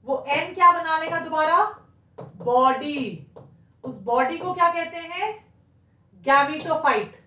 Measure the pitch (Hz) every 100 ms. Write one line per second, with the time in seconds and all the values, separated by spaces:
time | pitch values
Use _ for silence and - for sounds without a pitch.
0 | 226 277 285 294 339 370 349 349 330 320
1 | 320 339 320 311 311 349 427 - _ _
2 | _ - - - 175 247 254 262 294 285
3 | 226 165 - - - _ _ _ 262 -
4 | 196 247 262 330 359 359 339 339 330 339
5 | 330 349 427 427 _ _ _ _ _ _
6 | _ _ 262 277 285 311 - 311 - 220
7 | - -